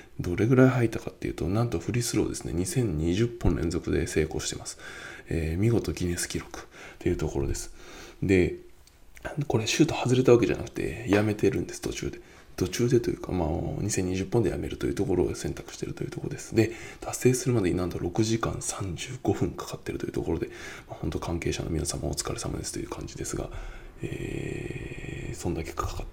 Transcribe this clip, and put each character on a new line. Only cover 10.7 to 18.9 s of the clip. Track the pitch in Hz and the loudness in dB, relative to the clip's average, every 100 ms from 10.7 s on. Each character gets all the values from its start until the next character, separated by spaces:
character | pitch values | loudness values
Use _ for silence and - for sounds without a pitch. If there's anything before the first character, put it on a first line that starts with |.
て、 | - - - - | -4 -4 -4 4
や | 101 | 4
め | 107 | 4
て | 104 98 | 4 4
る | - | 4
ん | - | -2
で | |
す、 | - | -4
途 | - | -6
中 | - - | -4 -6
で。 | - - - - | -8 -16 -20 -14
途 | - 92 | -4 -2
中 | - 120 | 2 4
で | - | 4
と | - | 2
い | |
う | - | -4
か、 | - | -2
ま | 92 78 | 0 0
あ、 | 85 87 92 | 0 -2 -2
二 | 101 | -2
千 | 101 92 | 0 0
二 | |
十 | 92 | 0
本 | 95 120 | 2 2
で | 98 | 2
や | 73 | 0
め | - | -4
る | - | -2
と | 62 | -2
い | |
う | |
と | - | 0
こ | - 90 | 2 2
ろ | |
を | 58 | 2
選 | 58 - | 0 -4
択 | - - | -6 -10
し | - | -10
て | |
い | - | -8
る | |
と | - | -6
い | - | -6
う | |
と | - | -6
こ | - | -8
ろ | |
で | - | -8
す。 | - | -2
で、 | 113 110 - - - | 2 2 0 -12 -12
達 | - - | -8 2
成 | 123 | 4
す | 127 131 | 4 2
る | |
ま | 117 | 2
で | 92 | 2
に | 87 | 2
な | |
ん | 87 | 0
と | 80 | -2
六 | 87 - | -2 0
時 | 110 113 | 2 2
間 | 76 - | 0 -4
三 | - - 98 | -6 -6 -4